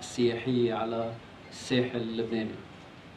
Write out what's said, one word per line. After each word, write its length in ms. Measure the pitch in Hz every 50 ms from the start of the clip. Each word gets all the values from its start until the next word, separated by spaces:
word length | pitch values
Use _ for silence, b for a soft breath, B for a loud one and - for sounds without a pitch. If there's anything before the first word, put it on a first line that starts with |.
السياحية 760 | - - - 127 120 120 113 117 - 131 127 120 120 113 110
على 380 | 107 113 117 117 113 113 117 117 117 - - - - - -
الساحل 500 | - - - - 131 123 123 123 - 120
اللبناني. 540 | 113 113 113 110 113 113 113 110 107 - - - - - - - - - - - - - -